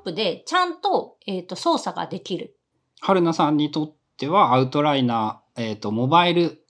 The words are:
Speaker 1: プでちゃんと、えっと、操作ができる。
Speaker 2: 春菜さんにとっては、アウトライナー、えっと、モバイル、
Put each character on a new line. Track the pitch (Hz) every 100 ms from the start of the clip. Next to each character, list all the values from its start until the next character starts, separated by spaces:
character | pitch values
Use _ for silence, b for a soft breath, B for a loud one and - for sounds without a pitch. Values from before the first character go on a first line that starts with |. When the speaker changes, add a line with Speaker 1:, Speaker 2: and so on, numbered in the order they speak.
Speaker 1:
プ | 196
で | 165 196 - -
ち |
ゃ | 359
ん | 359 320
と、 | 403 247 147 _ -
え | 185
っ | 175
と、 |
操 | 180 339 302
作 | 196 170
が | 165
で | 185
き | - 180
る。 | - _ _ _ _ _
Speaker 2:
春 | - 190
菜 | 165
さ | 160 151
ん | 151
に | 147
と | 156
っ | 156 - _ -
て | 139
は、 | 190 147
ア | 127
ウ | 131
ト | 147
ラ | 147 139
イ |
ナ | 123 117 107 - _ -
ー、 |
え | 113
っ | 104
と、 | 104
モ | 110 131
バ | 165 175
イ |
ル、 | 175 165 -